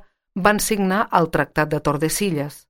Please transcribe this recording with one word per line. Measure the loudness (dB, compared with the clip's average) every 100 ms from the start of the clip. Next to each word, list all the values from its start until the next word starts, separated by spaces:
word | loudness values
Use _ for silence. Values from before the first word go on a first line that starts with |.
| -6 _ _
van | 0 2 2
signar | 0 0 0 0 0
el | 2 2
Tractat | 0 -2 0 0
de | 0
Tordesillas. | -2 0 -2 -2 -2 -2 -6 -10 _